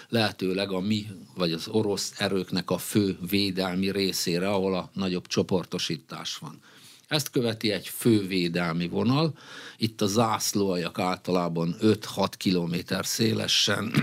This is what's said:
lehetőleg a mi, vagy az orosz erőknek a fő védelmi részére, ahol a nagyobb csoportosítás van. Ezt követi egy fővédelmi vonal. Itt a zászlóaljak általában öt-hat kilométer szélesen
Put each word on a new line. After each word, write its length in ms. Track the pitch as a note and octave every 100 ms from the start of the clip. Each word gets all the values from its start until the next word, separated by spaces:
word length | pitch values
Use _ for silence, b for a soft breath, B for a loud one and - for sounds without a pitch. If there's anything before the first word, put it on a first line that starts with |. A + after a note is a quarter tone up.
| B
lehetőleg 640 | A#2 G#2+ G2 F#2 F#2 G2
a 100 | F#2
mi, 260 | G2+ G#2+ G#2 F2+ - -
vagy 160 | F2
az 160 | D#2+ -
orosz 440 | A2 G2+ G2 - -
erőknek 520 | G2+ F#2+ F2 F2+ -
a 80 | F2+
fő 400 | - A2 G2 F2+ F2
védelmi 640 | G2+ G2+ F2+ F#2+ F2+ G2
részére, 600 | G2 F#2+ - F#2 E2+ G2
ahol 240 | G2 F#2+
a 160 | F2+ -
nagyobb 340 | F#2+ F#2+ F2+ -
csoportosítás 1080 | - E2+ F#2 - F2+ - D#2 - D#2+ - -
van. 240 | - - B B B B B
Ezt 240 | D3+ C#3+
követi 400 | C#3 A#2 A2 G#2+
egy 180 | F#2+ -
fővédelmi 1000 | - B2 G#2+ F#2+ F#2+ F2 F2 F2 E2 F2
vonal. 500 | F#2+ G#2+ C#3 D#3+ B B B B B
Itt 240 | A2+ -
a 60 | G#2
zászlóaljak 920 | G#2+ A2+ G#2 - G#2 G2 F2+ E2+ -
általában 800 | F#2 F2+ - F2+ F2 E2 E2+ E2+
öt-hat 560 | A2 G#2+ - - F#2+ -
kilométer 680 | - F2+ E2+ F2 - F#2+ -
szélesen 880 | - A2+ G#2+ G#2 - - G2+ G#2 -